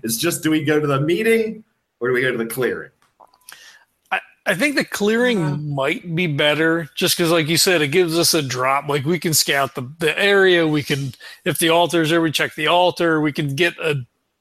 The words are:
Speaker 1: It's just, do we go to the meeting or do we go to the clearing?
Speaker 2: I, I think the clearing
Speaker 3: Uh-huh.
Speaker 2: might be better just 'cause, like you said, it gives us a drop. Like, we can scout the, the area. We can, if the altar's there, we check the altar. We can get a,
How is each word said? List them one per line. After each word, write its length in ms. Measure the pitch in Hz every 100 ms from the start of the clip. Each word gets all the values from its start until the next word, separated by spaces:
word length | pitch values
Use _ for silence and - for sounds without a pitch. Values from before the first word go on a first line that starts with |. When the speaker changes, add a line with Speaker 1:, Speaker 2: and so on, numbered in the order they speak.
Speaker 1:
It's 120 | 113 113
just, 280 | 165 160
do 80 | 156
we 120 | 156
go 160 | 147 151
to 60 | 147
the 160 | 139
meeting 640 | 151 196 220 226 220 226 - _ _ -
or 80 | 123
do 60 |
we 80 | 123
go 100 | 131
to 60 | 117
the 80 | 113
clearing? 460 | 127 120 87 76 _ _ _ - _ - - - - _ _ -
Speaker 2:
I, 80 | 185 - _ -
I 80 |
think 220 | 180 285 285
the 100 | -
clearing 560 | - 208 226 247 220
Speaker 3:
Uh-huh. 140 | 156 147
Speaker 2:
might 580 | 151 143 135 208 175 165
be 120 | 180
better 600 | 143 151 151 165 165 160 -
just 220 | 180 -
'cause, 140 | 170
like 160 | 170 151
you 100 | 160
said, 240 | - 175
it 60 | 147
gives 300 | 170 175 165
us 180 | 165 165
a 80 |
drop. 440 | 139 123 131 139 147
Like, 180 | 143 135
we 120 | 175
can 140 | 180
scout 400 | 156 - 143 135
the, 160 | - 123 156
the 200 | 165 156
area. 500 | 202 202 190 175 160
We 160 | 151
can, 300 | - 143 139 - - -
if 140 | 180 151
the 120 | 165
altar's 420 | 165 175 170 156
there, 100 | 170
we 100 | 165
check 220 | 139 147
the 140 | - 151
altar. 520 | 175 180 165 170 160
We 120 | 151
can 220 | 143 143 139
get 180 | 170 165
a, 160 | 165 143 120 _ _ _